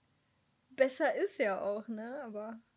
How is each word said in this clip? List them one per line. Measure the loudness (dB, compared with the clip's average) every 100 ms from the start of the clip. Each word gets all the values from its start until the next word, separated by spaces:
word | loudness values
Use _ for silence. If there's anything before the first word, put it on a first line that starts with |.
| _ _ _ _ _ _ _
Besser | 2 4 4 2
ist | 2 0 2
ja | 2 0
auch, | -2 -4 -6
ne? | -10 -8 -10
Aber | -8 -8 -10 -12 -16